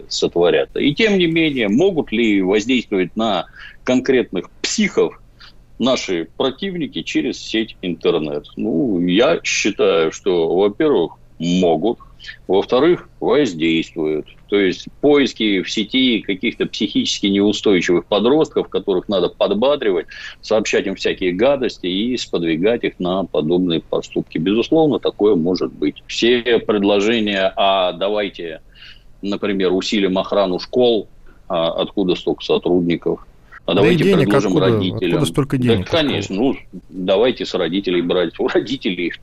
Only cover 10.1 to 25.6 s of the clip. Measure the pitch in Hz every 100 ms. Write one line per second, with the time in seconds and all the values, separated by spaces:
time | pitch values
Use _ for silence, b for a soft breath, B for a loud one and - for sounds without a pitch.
10.1 | - 98 87 82 87 104 104 156 113 80
11.1 | - - - 85 90 90 78 101 - B
12.1 | B B B - 95 - 127 160 175 -
13.1 | - 82 131 127 82 82 82 - 85 78
14.1 | 76 - - - 101 95 - - - 147
15.1 | 147 123 - 107 95 78 - 98 131 127
16.1 | 110 - 95 117 - 87 - 110 135 113
17.1 | - 101 98 104 101 113 92 80 87 -
18.1 | 104 113 156 151 101 85 92 98 92 -
19.1 | 98 85 - 98 101 131 147 110 87 -
20.1 | B B B - 110 104 113 98 95 104
21.1 | 85 92 90 113 139 113 - 92 92 120
22.1 | 120 - 92 82 80 101 120 85 - 87
23.1 | 95 85 78 76 90 90 78 - - -
24.1 | - - - 87 110 - 160 156 104 -
25.1 | - 104 90 82 87